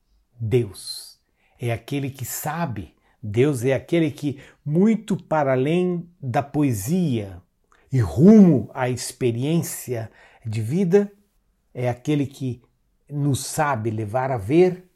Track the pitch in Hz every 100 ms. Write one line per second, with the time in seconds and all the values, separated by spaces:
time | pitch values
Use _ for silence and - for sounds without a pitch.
0 | _ _ _ - 110 123 101 - - -
1 | - - _ _ _ - 120 113 - 139
2 | 131 - 117 - 151 165 156 104 80 _
3 | _ _ 104 107 147 127 127 131 - 170
4 | 156 143 147 139 - _ 143 160 214 220
5 | - 190 - 156 139 127 139 175 180 175
6 | - - 131 131 - 151 143 107 104 185
7 | 160 117 98 87 _ _ _ _ - 131
8 | 92 110 185 220 180 127 - 135 127 123
9 | - - 127 117 139 170 - - - 117
10 | 110 _ - _ 113 110 110 170 180 202
11 | 202 _ _ _ _ _ _ 127 123 120
12 | - 147 131 - 131 117 _ _ _ _
13 | - 143 143 127 - - 147 123 113 110
14 | 107 127 131 123 95 165 185 180 -